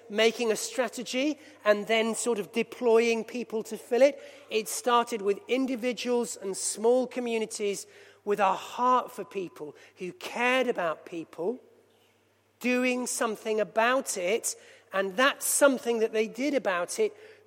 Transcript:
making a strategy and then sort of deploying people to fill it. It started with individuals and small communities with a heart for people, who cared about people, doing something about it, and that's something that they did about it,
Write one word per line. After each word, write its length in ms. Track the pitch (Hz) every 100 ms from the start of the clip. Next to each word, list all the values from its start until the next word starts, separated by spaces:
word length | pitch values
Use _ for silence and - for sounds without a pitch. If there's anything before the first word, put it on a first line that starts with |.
| -
making 420 | 214 226 226 226
a 60 | -
strategy 800 | - - 233 - 220 254 294 277 - -
and 220 | 208 208 202
then 280 | 220 220
sort 240 | 214 240 220
of 140 | 165
deploying 720 | 233 220 - 247 226 233 226
people 380 | 208 247 220 220
to 140 | 202 214
fill 260 | - 240
it. 180 | 277 - - - -
It 180 | 220 214
started 540 | - 247 240 233 233
with 160 | 196 196 -
individuals 920 | 254 262 247 247 233 247 240 226 -
and 200 | 196 185
small 500 | - - 226 254 247
communities 800 | 254 240 226 214 - 208 190 - - - _
with 160 | 208 202
a 140 | 190
heart 580 | 185 - - 247 254 -
for 140 | -
people, 500 | 190 202 170 - 151 - - -
who 160 | 180
cared 560 | - - 220 247 262 240
about 380 | 202 170 151 -
people, 520 | 170 156 - 180 254 _ _ _ _ _ _ _ _ _ -
doing 460 | 240 247 254 247 240
something 520 | - 233 208 220 214
about 600 | 202 220 233 262 262 202
it, 360 | 175 - - - - - -
and 240 | 190 196 185
that's 300 | 269 - -
something 540 | - 285 247 233 233
that 120 | 220
they 160 | 220 220
did 240 | 185 285
about 460 | 269 196 175 175 -
it, 180 | 208 - - -